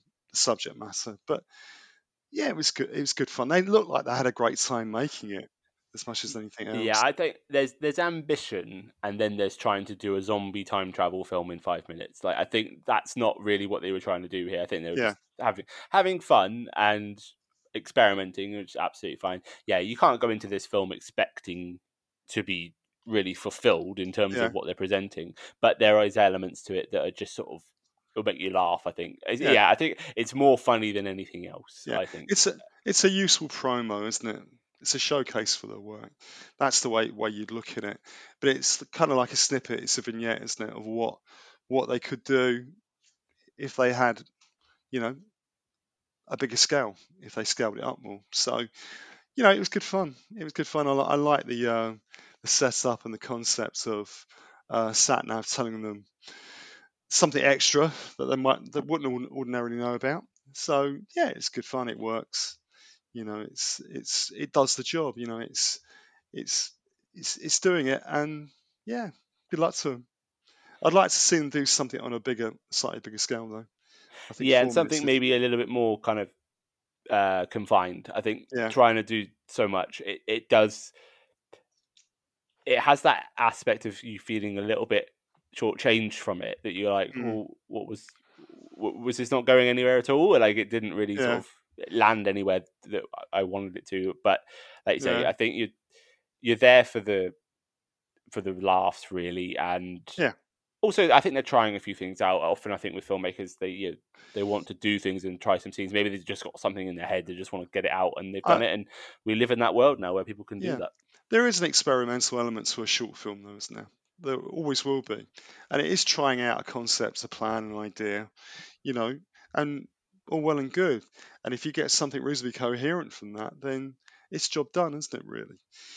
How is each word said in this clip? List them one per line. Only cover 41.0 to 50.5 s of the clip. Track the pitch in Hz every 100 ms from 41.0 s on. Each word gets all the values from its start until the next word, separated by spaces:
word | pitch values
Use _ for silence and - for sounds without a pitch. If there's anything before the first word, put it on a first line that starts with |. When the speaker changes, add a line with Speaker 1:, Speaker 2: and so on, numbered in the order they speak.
| 113 - _ - - _ -
Speaker 1:
what | 131 -
they | 123
could | - 123
do | - 135 127 120 123 175 _ _ _ _ _ _ _ -
if | 143 -
they | 127
had, | 123 123 110 - _ _ _ _ _ _
you | 127
know, | 117 139 214 _ _ _ _ _ _ _ _ _ -
a | -
bigger | 131 117
scale, | - 147 113 95 _ _
if | 110 113
they | 107
scaled | - 113 107
it |
up | 120 123
more. | 104 101 _
So, | - - 120 117 - - - - - _ -
you |
know, | 220
it | 196
was | 190
good | 202
fun. | - 196 160 127 _ 220
It |
was | 156